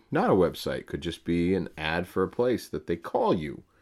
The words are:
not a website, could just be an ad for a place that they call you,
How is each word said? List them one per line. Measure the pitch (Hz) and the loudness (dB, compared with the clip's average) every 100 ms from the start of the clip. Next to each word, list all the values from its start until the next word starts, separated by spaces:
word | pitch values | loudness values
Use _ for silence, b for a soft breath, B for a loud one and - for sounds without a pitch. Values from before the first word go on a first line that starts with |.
| _ | _
not | 147 220 | 0 4
a | |
website, | 107 82 71 - 67 - | 4 4 2 -4 -6 -6
could | 71 | -8
just | 85 - - | -6 -6 -2
be | 85 87 95 | 0 2 2
an | - - | -2 -4
ad | 78 85 90 | -2 -2 -2
for | 92 | 0
a | 92 | 0
place | - 123 107 - | 0 0 0 -2
that | 78 - | -8 -4
they | 87 | -4
call | - - 220 | -2 0 2
you, | 110 76 - - _ | 2 -2 -10 -16 _